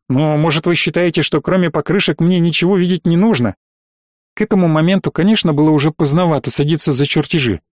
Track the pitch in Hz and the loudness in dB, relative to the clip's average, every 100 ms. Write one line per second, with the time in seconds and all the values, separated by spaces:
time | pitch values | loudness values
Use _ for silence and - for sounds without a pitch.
0 | - 131 156 151 165 156 180 170 180 170 | -4 0 0 0 0 0 0 -2 -2 0
1 | 175 160 147 151 - 185 175 156 - 190 | 0 0 -2 -2 0 0 0 -2 -2 -2
2 | - 151 165 185 170 156 175 196 175 180 | 0 0 0 2 0 0 0 0 0 -2
3 | - 170 220 165 117 - _ _ _ _ | 0 2 2 2 -2 -4 _ _ _ _
4 | _ _ _ - 214 202 175 156 165 190 | _ _ _ -6 -2 2 2 2 2 0
5 | - - 185 220 170 147 156 151 151 - | -2 -2 0 0 0 0 2 2 0 -2
6 | 151 156 175 147 - - 147 170 - 131 | 0 0 0 0 -2 -2 0 0 0 0
7 | 143 - - 165 123 87 _ | 0 -2 -2 -2 -2 -4 _